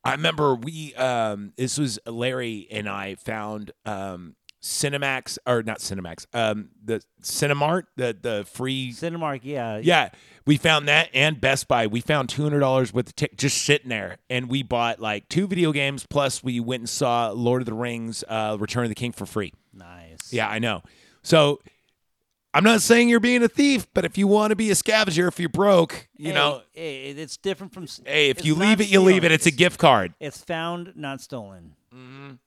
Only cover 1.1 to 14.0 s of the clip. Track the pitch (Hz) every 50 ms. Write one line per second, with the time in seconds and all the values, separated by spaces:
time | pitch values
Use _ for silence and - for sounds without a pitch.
1.1 | 123 117 113 107 104 101 101 98 _ - 127 123 - 147 151 127 104 110 _ 113
2.1 | 117 117 120 131 127 127 123 117 113 104 87 _ 107 107 104 104 98 101 98 98
3.1 | 95 - - - 110 110 104 107 107 107 104 101 - _ _ 110 104 95 98 98
4.1 | 92 90 90 80 - _ _ - _ _ - - - - - 143 139 143 139 135
5.1 | 135 127 - - - - _ 123 123 117 110 113 107 - - - 98 95 90 85
6.1 | 82 - - _ - 120 113 110 107 107 101 - _ _ 104 107 113 104 _ _
7.1 | _ _ - - - - 151 143 143 143 143 151 170 185 - _ _ - 127 120
8.1 | 113 92 - 120 110 104 101 - - - 127 131 135 135 131 127 117 - 156 170
9.1 | 165 170 160 151 139 127 110 135 147 131 120 113 107 107 120 165 175 156 127 95
10.1 | - _ _ - - _ _ 143 147 139 - 165 160 151 143 143 147 156 165 -
11.1 | - 131 143 156 156 117 110 135 139 - - _ 143 120 113 107 104 120 - -
12.1 | 151 143 131 120 - 139 151 151 147 143 139 131 131 131 127 117 - 127 123 -
13.1 | - - 147 127 _ - 131 139 - - - - 143 147 _ 127 117 107